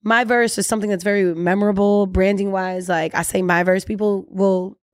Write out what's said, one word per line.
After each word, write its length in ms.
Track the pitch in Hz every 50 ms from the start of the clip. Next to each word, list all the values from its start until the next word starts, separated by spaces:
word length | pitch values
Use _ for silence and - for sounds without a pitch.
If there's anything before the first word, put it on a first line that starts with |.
| _
My 200 | 208 226 233 247
Verse 320 | 220 247 240 233 226 - -
is 100 | - -
something 220 | 233 220 202 208
that's 140 | 202 180 170
very 300 | 208 202 202 190 180 170
memorable 720 | 165 170 185 185 202 208 208 208 190 202 202 202 202 202 190
branding 440 | 185 185 190 196 202 190 202 202
wise. 380 | 190 190 185 185 185 185 185 175
Like, 240 | 180 165 160 165 -
I 60 | -
say 200 | 170 - - 185
My 220 | 185 180 175 170 180
Verse, 220 | 185 185 190 190
people 400 | - 220 196 214 208 202 196 - -
will 480 | - 190 196 196 190 185 185 190 - _ _ _